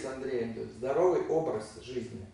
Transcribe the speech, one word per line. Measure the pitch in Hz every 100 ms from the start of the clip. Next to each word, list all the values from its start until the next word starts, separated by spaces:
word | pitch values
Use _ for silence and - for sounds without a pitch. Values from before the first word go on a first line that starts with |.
с | 131
Андреем, | 131 127 123 113 110
то |
есть | - -
здоровый | 127 151 180 160 -
образ | 160 160 143 - -
жизни, | 123 127 107 - -